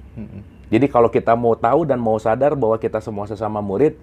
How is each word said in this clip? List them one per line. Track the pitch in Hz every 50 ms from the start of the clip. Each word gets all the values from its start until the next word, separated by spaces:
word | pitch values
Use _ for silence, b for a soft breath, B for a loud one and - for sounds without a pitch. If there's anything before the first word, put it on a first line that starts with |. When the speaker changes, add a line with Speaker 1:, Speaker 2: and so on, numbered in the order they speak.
| - - -
Speaker 1:
Mm-mm. | 113 107 107 - 98 101 - - - - -
Speaker 2:
Jadi | 107 113 135 139
kalau | - 120 117 113
kita | - 123 - - 117
mau | 120 120 117 113
tahu | - - 117 131 156 170
dan | 143 131 123
mau | 117 110 110 110
sadar | 101 113 110 127 135 147 151
bahwa | 139 120 107 113
kita | 113 117 110 95 110
semua | 104 120 107 101 101
sesama | 104 110 98 110 104 107 107
murid, | 104 98 95 104 139 156 151 -